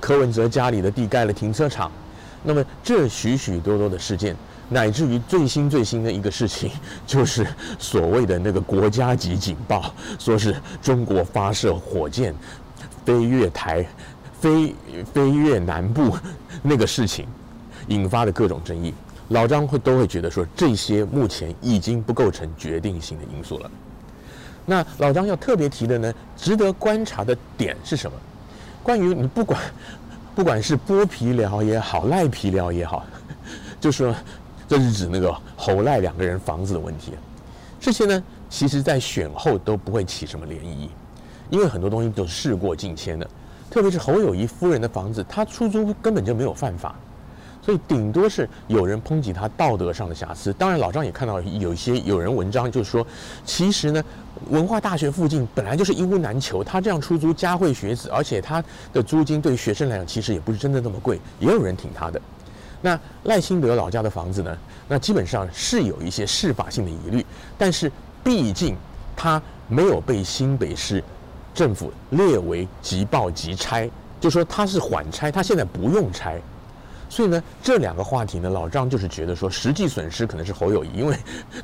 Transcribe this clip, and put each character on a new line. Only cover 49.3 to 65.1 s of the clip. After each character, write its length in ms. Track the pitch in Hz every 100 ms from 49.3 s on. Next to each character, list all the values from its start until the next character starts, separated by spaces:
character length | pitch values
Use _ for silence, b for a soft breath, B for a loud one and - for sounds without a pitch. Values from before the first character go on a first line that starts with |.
他 160 | 87 110 -
道 200 | 156 104
德 160 | 87
上 160 | 82 92
的 60 |
瑕 180 | 82 80
疵。 200 | 85 101
当 180 | 98 185
然， 80 | 170
老 140 | 90
张 120 | 131
也 60 | 123
看 160 | - 123
到 140 | 95
有 320 | 90 101 90
一 40 | 87
些， 220 | 123 120
有 200 | - 95
人 120 | 87
文 200 | 123 92
章 180 | 123 120
就 140 | 123
说， 200 | 101 117 117 B B B
其 280 | - - 190
实 180 | 202 151
呢， 120 | 156 156 B B - -
文 180 | 151 180
化 140 | 220
大 160 | 202 170
学 140 | 147
附 180 | 156 156
近 180 | 151 117
本 100 | -
来 120 | 101 147
就 80 |
是 80 | 196
一 100 | 160
屋 140 | 180 190
难 240 | 123 123
求， 240 | - 92
他 160 | 107 185
这 80 | 208
样 120 | 165
出 180 | - 170
租 140 | 156
加 240 | 156 180 180
惠 160 | 180
学 200 | 123 98
子， 140 | 120 -
而 160 | 127
且 160 | 151 104
他 240 | - 160 - B B
的 100 | -
租 200 | 113 156
金 180 | 147 151
对 140 | 147 123
学 180 | 113
生 140 | 104 139
来 80 | 101
讲 100 | 87
其 140 | -
实 120 | 110
也 80 | 90
不 100 | 95
是 80 | 107
真 140 | 139
的 80 | 135
那 80 | 117
么 100 | 95
贵， 200 | 120 87 B B
也 100 | 120
有 140 | 214
人 140 | 98 92
挺 160 | 69
他 180 | - 80
的。 100 | 80 - - B B B B
那 180 | 180 165 B B
赖 140 | 220 214
清 220 | - 180
德 140 | 123
老 160 | 120 87
家 120 | 110
的 60 | 107
房 240 | 90 90
子 100 | 95
呢， 140 | 85 82 B B -
那 100 | 139
基 140 | -